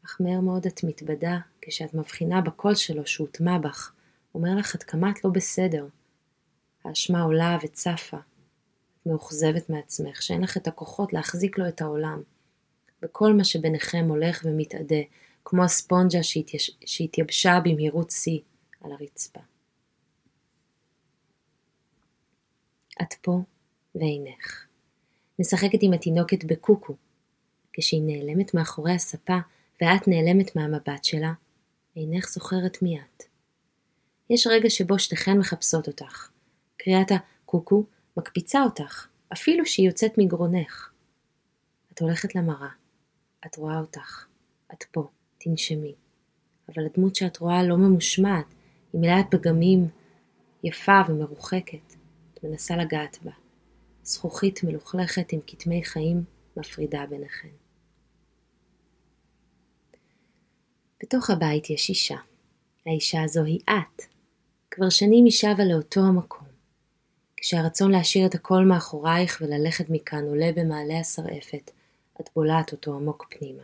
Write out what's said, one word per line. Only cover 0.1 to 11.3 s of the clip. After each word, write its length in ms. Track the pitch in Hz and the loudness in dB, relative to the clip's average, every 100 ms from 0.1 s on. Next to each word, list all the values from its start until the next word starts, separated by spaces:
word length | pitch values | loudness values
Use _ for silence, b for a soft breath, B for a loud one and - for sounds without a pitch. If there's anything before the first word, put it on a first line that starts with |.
| - | -6
מהר 200 | 180 185 | -2 0
מאוד 260 | 185 185 180 | 0 0 -4
את 180 | - | -4
מתבדה 540 | 170 151 156 151 165 175 170 _ | -6 -6 -8 -6 -4 -6 -8 _
כשאת 340 | - - 156 | -12 -10 -8
מבחינה 460 | 156 151 - 170 180 | -8 -8 -6 0 0
בקול 340 | 175 - 208 | 0 -2 0
שלו 320 | 208 - 156 143 | 2 0 -4 -6
שהוטמע 520 | - 151 - 165 180 | -6 -6 -2 0 0
בך, 340 | 147 - - _ _ _ _ | -2 -8 -14 _ _ _ _
אומר 200 | 170 165 | -4 -2
לך 200 | 196 208 | 0 -2
עד 80 | - | -6
כמה 280 | - 160 185 | -6 -2 0
את 140 | 202 | 0
לא 60 | 196 | 0
בסדר. 560 | 190 190 - 185 160 143 _ _ _ _ _ _ _ _ _ | 0 0 0 0 -2 -8 _ _ _ _ _ _ _ _ _
האשמה 380 | - 156 - 175 | -10 -8 -2 0
עולה 360 | 165 160 170 170 | 2 2 2 0
וצפה. 540 | 151 - - 165 - 151 | -4 -6 -4 -4 -8 -14
את 920 | - _ _ _ _ _ _ _ - | -18 _ _ _ _ _ _ _ -4
מאוכזבת 640 | 160 - 151 160 160 - | -4 -6 -2 0 0 -4
מעצמך, 520 | 156 - - 151 - | -8 -8 -10 -10 -8
שאין 180 | - 175 | -6 -4
לך 160 | 185 196 | -2 -4
את 100 | 175 | -6
הכוחות 460 | - 160 - 202 | -10 -14 -6 -4
להחזיק 460 | 160 160 | -4 -6